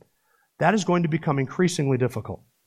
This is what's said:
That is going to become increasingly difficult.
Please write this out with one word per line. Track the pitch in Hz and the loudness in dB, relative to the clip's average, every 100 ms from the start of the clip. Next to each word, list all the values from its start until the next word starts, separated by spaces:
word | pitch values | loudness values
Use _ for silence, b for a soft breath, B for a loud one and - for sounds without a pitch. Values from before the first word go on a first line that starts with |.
| _ _ _ _ _ - | _ _ _ _ _ -2
That | 151 | 2
is | 214 180 | 2 2
going | 175 | 0
to | 165 | 0
become | 156 160 139 | -2 0 -2
increasingly | 131 - 180 - 139 127 | -2 0 0 2 0 2
difficult. | 123 113 - 90 _ _ | 0 -4 -10 -14 _ _